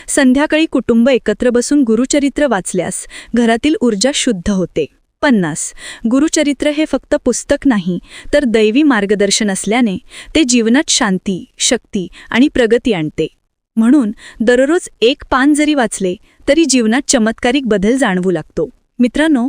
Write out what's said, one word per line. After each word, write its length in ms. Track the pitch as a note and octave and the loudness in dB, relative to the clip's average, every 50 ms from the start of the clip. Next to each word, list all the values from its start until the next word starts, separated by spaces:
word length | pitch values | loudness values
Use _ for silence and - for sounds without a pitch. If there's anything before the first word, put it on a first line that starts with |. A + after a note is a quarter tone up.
| - | -12
संध्याकाळी 580 | - - D4+ C#4 B3+ B3+ C#4 D4+ D#4 D4+ D#4 D#4+ | -4 0 2 2 4 4 2 2 0 0 0 0
कुटुंब 440 | - - C4 - - A#3 A#3 A#3 C#4 | 0 0 -2 0 0 2 2 4 2
एकत्र 400 | C4 A3 - - G#3+ - A#3 B3 | 2 2 0 -2 -2 -2 0 0
बसून 340 | A3+ A#3+ A#3+ - C#4+ D4 C4+ | 0 0 0 0 0 2 2
गुरुचरित्र 640 | A3 A3 A3 C4 - - D4 C#4 C#4 - - D4 | 2 0 0 0 0 0 0 0 0 0 -2 -2
वाचल्यास 580 | C4+ A3+ F#3 - - - F3+ D#3+ - - - - - - - - - - | 0 0 -2 -4 -4 -4 -4 -4 -6 -8 -10 -12 -16 -18 -20 -10 -4 -2
घरातील 420 | A#3 A#3+ A3+ A3+ A#3 - D4+ D#4+ - | 0 2 2 0 0 0 0 0 0
ऊर्जा 300 | - A#3+ A3 F#3+ A3 C4 D4 | 0 0 0 0 0 -2 -2
शुद्ध 360 | - - B3+ A3+ F3 E3+ G#3+ | -2 -2 -2 -2 -2 -2 -4
होते. 360 | G3+ F#3+ F3 - - E3 D3 - _ _ _ _ _ _ | -2 -2 -4 -4 -4 -4 -4 -4 _ _ _ _ _ _
पन्नास, 520 | - D4 B3 G#3 F3 D3+ D#3 - - - - - - - - - - | 0 2 2 2 2 -2 -4 -6 -10 -12 -12 -16 -18 -18 -12 -8 -4
गुरुचरित्र 640 | A3+ B3 C4+ D4+ D#4+ - E4 D4+ C#4+ C#4 - - D4 | -2 0 0 0 0 0 0 0 -2 -2 -2 -2 -2
हे 160 | D4 D4 D#4 | -2 -2 -2
फक्त 300 | - - C4 - - D4 D4 - | -2 -4 -6 -4 -4 -4 -2 -2
पुस्तक 420 | B3+ A3 - - - C#4+ C#4+ - | -2 -4 -2 -2 -2 -2 0 0
नाही 320 | C#4 A#3 G#3 E3 F#3 F3 F3+ - - - - - - - | 0 0 0 -2 -4 -6 -6 -8 -14 -20 -20 -6 -2 0
तर 100 | D4 D4 | 0 0
दैवी 400 | A#3 G#3 A3+ G#3+ A3 G#3+ C#4 D#4+ | 2 2 2 2 2 2 2 2
मार्गदर्शन 680 | C#4+ B3+ G#3 G3+ F#3+ G#3 F#3+ G3+ G3 - - A3 G3+ | 2 2 0 0 -2 0 0 0 0 0 -2 -2 -4
असल्याने 460 | F#3+ - - G3 G#3+ B3+ B3 G#3 F3+ - - - - - - - - | -4 -4 -4 -2 0 0 0 0 -2 -4 -10 -14 -20 -20 -10 -4 0
ते 80 | D#4 D#4+ | 0 0
जीवनात 460 | A#3+ B3 A#3+ A3 A3+ A#3+ C#4+ D#4+ - | 2 2 0 2 2 2 0 0 0
शांती, 560 | - - C4 G3+ F#3 F3+ - G#3 F#3 E3 - - _ | -2 -2 0 0 -2 -2 -4 -6 -8 -8 -10 -14 _
शक्ती 500 | - - - B3+ A3 - _ - G3+ F3 - - - - - | -6 -4 -2 -2 -4 -4 _ -10 -8 -8 -10 -12 -18 -10 -4
आणि 180 | - A3+ C4+ | 0 2 2
प्रगती 460 | D4+ - - A#3+ G#3 A3+ A#3+ - B3+ G3+ | 2 2 0 0 2 2 0 0 0 -2
आणते. 340 | E3+ D#3 D3+ - - D#3+ - _ _ _ _ _ _ _ _ - | -2 -4 -4 -4 -4 -6 -6 _ _ _ _ _ _ _ _ -2
म्हणून 360 | A3 A3 A#3 C#4 D4+ A#3+ G3+ - - - - - - | 0 2 4 4 4 2 0 -4 -10 -14 -12 -8 -2
दररोज 500 | A3 A3+ B3 B3 C4+ C#4 E4 F4+ - - - - | 0 2 2 2 2 2 0 -2 -4 -6 -4 0
एक 220 | G#3+ A#3+ C#4+ - - - | 0 0 0 0 -4 -2
पान 220 | C#4+ B3+ C4 D4 D4+ | 0 2 2 2 2
जरी 200 | C#4 D4+ D4 D4+ | 2 2 0 0
वाचले 420 | C#4+ A#3 G#3 - - F#3+ F3+ F3+ - _ _ _ _ - | 0 0 -2 -2 -4 -4 -6 -6 -8 _ _ _ _ -2
तरी 180 | - C#4 E4 E4 | 0 2 2 2
जीवनात 360 | C4 C4 B3+ A3+ A3 A3+ C#4 - | 2 2 0 2 2 0 0 0
चमत्कारिक 600 | - - B3 G#3+ A3 A3+ - - B3 A#3+ D4 C4+ | 0 0 0 0 0 -2 -2 -2 -2 0 0 0
बदल 300 | G#3+ G#3+ G3+ F#3 G#3+ B3+ | 0 0 0 2 0 0
जाणवू 340 | C4 C4+ G#3+ F#3 F3+ F3+ F#3+ | 2 0 0 0 0 0 -2
लागतो. 380 | F3 D#3 D#3 _ - F3 D#3+ B3+ - _ _ _ _ - | -2 -4 -6 _ -6 -6 -6 -6 -8 _ _ _ _ -2
मित्रांनो, 480 | A#3+ A#3 - D4 D4+ E4 D4 A#3+ A#3 | -2 0 0 0 0 2 2 0 0